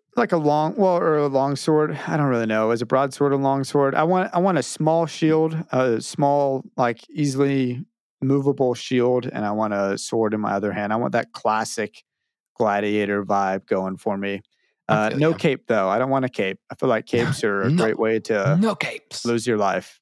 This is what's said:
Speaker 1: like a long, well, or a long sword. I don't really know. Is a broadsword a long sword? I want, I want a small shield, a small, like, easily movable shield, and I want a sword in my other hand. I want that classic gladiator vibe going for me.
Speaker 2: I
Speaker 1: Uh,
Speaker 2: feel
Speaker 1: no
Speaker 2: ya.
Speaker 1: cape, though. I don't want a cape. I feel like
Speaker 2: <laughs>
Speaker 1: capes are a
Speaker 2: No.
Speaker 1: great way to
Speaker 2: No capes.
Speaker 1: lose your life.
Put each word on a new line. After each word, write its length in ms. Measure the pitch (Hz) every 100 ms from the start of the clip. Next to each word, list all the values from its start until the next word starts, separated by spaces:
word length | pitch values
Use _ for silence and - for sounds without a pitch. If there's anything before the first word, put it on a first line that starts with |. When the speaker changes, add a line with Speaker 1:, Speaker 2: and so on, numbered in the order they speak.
| _ -
Speaker 1:
like 160 | 233
a 60 | 175
long, 360 | 147 151 156 262
well, 220 | 190 175
or 200 | 165 151
a 100 | 147
long 280 | 135 139 139
sword. 400 | - 156 151 151 -
I 100 | 165
don't 80 | 143
really 220 | 120 113
know. 240 | 110 110
Is 100 | 117
a 60 | 117
broadsword 440 | 131 139 - 143
a 40 | 139
long 260 | 139 139
sword? 300 | 131 143 139
I 100 | 135
want, 280 | 160 185 185
I 60 | 175
want 180 | 190 165
a 60 |
small 420 | 120 - 156 165 165
shield, 500 | - 156 156 160 160 -
a 300 | 131 127 117
small, 640 | - - 143 143 139 131 - -
like, 320 | 123 117 -
easily 760 | 233 147 131 139 139 127 123 170 _ _ -
movable 540 | 147 139 139 139 127
shield, 540 | 120 - 127 123 123 123
and 180 | - 104
I 60 |
want 240 | 107 107 101
a 200 | 98 101
sword 340 | - 117 110
in 80 | 107
my 120 | 104
other 180 | 101 101
hand. 200 | 98 104
I 40 | 110
want 160 | 123
that 220 | 117 113
classic 720 | - 110 110 113 - 104 - _ _ _ _ _ -
gladiator 640 | 110 104 104 104 101 101
vibe 440 | 98 101 98 95 -
going 300 | 98 95 95
for 200 | - 98
me. 240 | 98 98 - _ _ _ -
Speaker 2:
I 40 | 107
Speaker 1:
Uh, 140 | 107
Speaker 2:
feel 100 | 131
Speaker 1:
no 120 | 151
Speaker 2:
ya. 60 | 160
Speaker 1:
cape, 300 | 160 131 -
though. 200 | 110 95
I 80 | 104
don't 120 | 131
want 160 | 135 127
a 40 |
cape. 300 | - 95 95 -
I 60 | -
feel 140 | 135
like 160 | 110 -
Speaker 2:
<laughs> 100 | 120
Speaker 1:
capes 280 | 120 139
are 200 | 110 101
a 80 | 95
Speaker 2:
No. 120 | 160
Speaker 1:
great 140 | 110 -
way 200 | 110 113
to 360 | - 110 98 160
Speaker 2:
No 160 | 220 202
capes. 500 | - - - - 120
Speaker 1:
lose 220 | 117 117
your 100 | 110
life. 420 | 98 92 - -